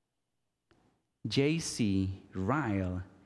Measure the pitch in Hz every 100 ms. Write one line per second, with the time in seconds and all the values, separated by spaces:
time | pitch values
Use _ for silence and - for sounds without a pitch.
0 | _ _ _ _ _ _ _ _ _ _
1 | _ _ 113 131 143 165 - - 107 95
2 | 95 95 - 95 95 143 120 98 90 90
3 | - -